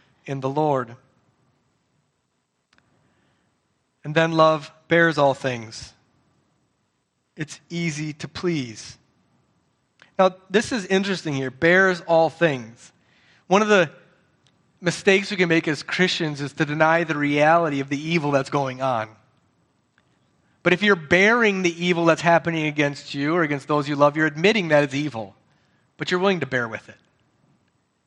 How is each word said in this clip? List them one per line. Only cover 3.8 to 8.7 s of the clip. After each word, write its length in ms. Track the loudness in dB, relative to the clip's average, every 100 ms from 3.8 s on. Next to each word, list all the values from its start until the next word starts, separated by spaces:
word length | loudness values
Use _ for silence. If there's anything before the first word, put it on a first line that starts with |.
| _ _
And 100 | -4
then 180 | 0 2
love 400 | 4 4 2 -6 _ 0
bears 300 | 2 2 2
all 160 | 2
things. 600 | 0 -4 -6 -10 -18 -20 _ _ _ _ _ _ _ _ _ _ _ _ _ _ -14
It's 240 | -12 -14 _
easy 440 | -6 -4 -4 -8
to 140 | -10 -14
please. 720 | -6 -4 -4 -6